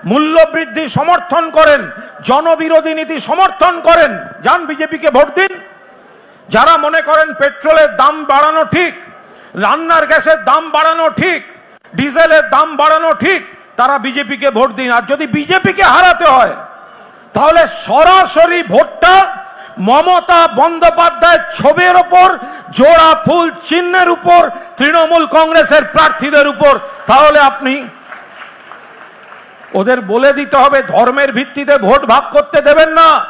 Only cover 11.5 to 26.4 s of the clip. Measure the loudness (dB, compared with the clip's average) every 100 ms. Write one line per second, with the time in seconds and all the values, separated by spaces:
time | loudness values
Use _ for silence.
11.5 | -20 _ _ _ -6 -4 0 2 2 2
12.5 | -2 -2 0 0 0 -2 -2 -2 -4 -6
13.5 | -20 _ -2 -2 -2 -4 -8 -8 -4 -4
14.5 | 0 -2 -2 -2 -2 -2 -6 -4 -6 -2
15.5 | -2 -2 0 2 4 2 2 2 2 2
16.5 | -4 -16 -20 -20 -20 -20 -20 -8 -2 2
17.5 | 2 0 -4 -4 2 4 4 2 2 2
18.5 | 0 0 0 0 0 4 4 2 -4 -16
19.5 | -20 -20 -8 0 2 2 0 2 2 2
20.5 | 0 -2 2 0 2 -2 2 2 2 -2
21.5 | -2 0 2 2 2 2 4 4 0 -10
22.5 | -18 -12 2 4 6 4 2 0 -2 -2
23.5 | -6 -6 -4 -2 0 0 0 2 4 2
24.5 | -4 -18 -4 0 0 2 0 2 0 2
25.5 | 2 2 0 0 0 0 0 -2 0